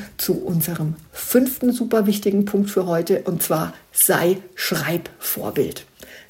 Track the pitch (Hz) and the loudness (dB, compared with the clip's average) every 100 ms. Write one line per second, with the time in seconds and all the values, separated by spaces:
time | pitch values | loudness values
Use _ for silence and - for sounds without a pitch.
0 | - - - 175 - 165 170 165 156 160 | -2 -6 -2 0 0 -2 0 -2 -2 -4
1 | - - - 247 254 - 247 240 233 226 | -10 -12 2 2 2 0 0 0 0 2
2 | 202 208 202 196 202 202 202 190 180 165 | 2 2 2 2 2 2 2 0 0 0
3 | 175 190 - 170 - 160 170 - - - | 2 0 0 -2 0 -2 -2 -8 -6 0
4 | - 151 170 190 - - - 165 143 170 | 2 4 4 0 -4 -6 -2 -2 0 -4
5 | - - - - 104 147 82 - - - | -6 -10 -8 -6 -4 0 -2 -4 -14 -20
6 | - - | -20 -20